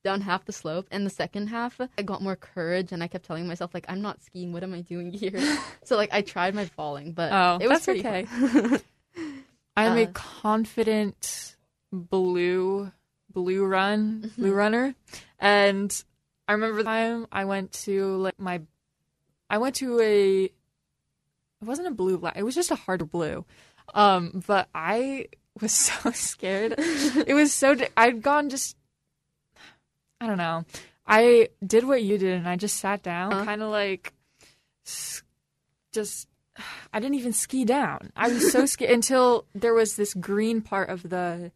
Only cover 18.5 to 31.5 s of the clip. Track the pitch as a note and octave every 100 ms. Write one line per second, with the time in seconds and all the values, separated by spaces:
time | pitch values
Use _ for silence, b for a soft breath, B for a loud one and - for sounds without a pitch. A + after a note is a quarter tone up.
18.5 | F3+ D#3 _ _ _ _ _ _ _ _
19.5 | G#3 B3+ C4+ C4 A#3+ A3 G#3 G3 F#3+ F#3+
20.5 | _ _ _ _ _ _ _ _ _ _
21.5 | _ G#3+ C#4+ F4+ A#3 F#3 F#3 E3 - G#3+
22.5 | C#4+ F4 D#4 - F#3 E3 F3 D#3 - -
23.5 | b b b - - G3+ F#3 E3+ F#3+ -
24.5 | G3 - D#3+ E3 A3 C4+ C4+ - - _
25.5 | - G#3 - - - - - - - F#3
26.5 | G3 A3 - E4 D4+ C#4+ B3+ - C#4+ D4
27.5 | - C4+ C#4 - - A#3+ A#3 C4+ D4 D4
28.5 | C4 - - _ _ _ _ _ _ _
29.5 | _ B B _ _ _ _ A#3 F#3+ E3
30.5 | E3 E3+ B B B - G#3+ A#3+ A#3 A3